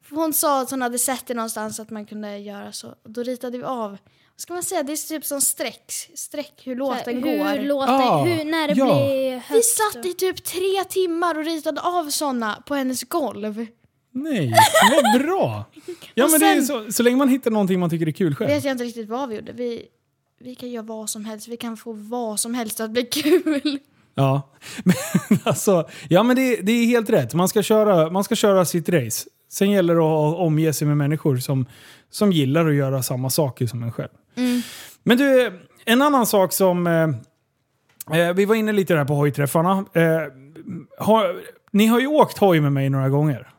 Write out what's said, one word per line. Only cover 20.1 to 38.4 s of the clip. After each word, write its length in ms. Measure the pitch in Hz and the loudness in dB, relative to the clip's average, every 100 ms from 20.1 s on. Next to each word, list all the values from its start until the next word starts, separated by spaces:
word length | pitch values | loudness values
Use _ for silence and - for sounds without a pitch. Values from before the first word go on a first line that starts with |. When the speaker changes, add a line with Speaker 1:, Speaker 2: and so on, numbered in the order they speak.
| _ _ _ | _ _ _
Speaker 1:
vi 160 | 247 254 | -20 -16
kan 140 | 247 | -12
göra 140 | 240 220 | -12 -12
vad 240 | 220 214 | -12 -10
som 160 | 220 214 | -10 -10
helst. 220 | 220 226 | -12 -14
Vi 100 | 233 | -12
kan 200 | 240 220 | -12 -12
få 160 | 240 | -14
vad 460 | 220 208 247 233 208 | -14 -10 -8 -6 -6
som 140 | 233 | -6
helst 260 | 247 226 - | -6 -6 -8
att 120 | 220 | -6
bli 120 | 226 | -4
<laughs> 80 | 247 | -4
kul. 680 | 294 302 330 320 285 302 285 _ _ _ - | -2 2 2 2 -2 -2 -6 _ _ _ 0
Speaker 3:
Ja. 340 | 135 139 - _ - | 2 0 -4 _ -18
<laughs> 180 | - | -2
Men 120 | - 311 605 196 - 202 | 2 2 2 -4 0 0
alltså, 460 | - - - 180 156 - 143 | 0 -2 2 0 0 -10 0
ja, 140 | 170 | 2
men 120 | 233 254 | 4 2
det, 200 | 262 240 | 2 0
det 100 | 185 | 0
är 140 | 240 233 | 2 2
helt 240 | 240 208 | 2 2
rätt. 240 | 214 120 | 0 2
Man 160 | 160 185 | 0 0
ska 140 | 220 | 0
köra, 460 | - 214 214 180 160 | 2 2 4 4 2
man 140 | 180 | 0
ska 120 | 202 220 | -2 0
köra 300 | 214 190 175 | 4 4 2
sitt 240 | 180 156 | -2 0
race. 400 | 175 117 - - _ _ | 0 0 -8 -10 _ _
Sen 200 | - 196 | -2 2
gäller 240 | 202 170 170 | 2 4 4
det 60 | |
att 340 | 160 156 151 170 | 2 2 0 0
omge 380 | 175 151 160 | 0 2 0
sig 140 | 139 151 | 0 0
med 100 | 147 | 0
människor 400 | 143 156 160 127 | 0 0 0 -2
som, 280 | 127 135 127 - - - _ | -2 -2 -4 -10 -20 -20 _
som 220 | - 208 | 0 2
gillar 340 | 170 131 156 160 | 2 2 2 2
att 80 | 143 | 2
göra 280 | 135 135 | 0 -2
samma 260 | 127 127 131 | -4 -4 -2
saker 380 | 147 143 - 120 | 0 -2 -2 -6
som 160 | 120 | -4
en 80 | 117 | -8
själv. 180 | - 135 _ _ - | -8 -12 _ _ -4
Speaker 1:
Mm. 260 | 247 247 233 - - - | -2 -2 -4 -14 -20 -8
Speaker 3:
Men 140 | - 240 | 2 4
du, 420 | 277 262 240 180 - _ - | 6 4 2 -4 -20 _ 0
en 160 | 240 | 4
annan 240 | 285 277 214 | 4 4 2
sak 280 | 208 185 | 2 2
som... 340 | - 190 175 175 | 2 2 2 2
Eh, 1300 | 165 160 123 - _ _ _ _ _ _ _ - 156 | 2 2 -2 -10 _ _ _ _ _ _ _ -4 0
eh, 140 | 170 | 2
vi 120 | 180 | 2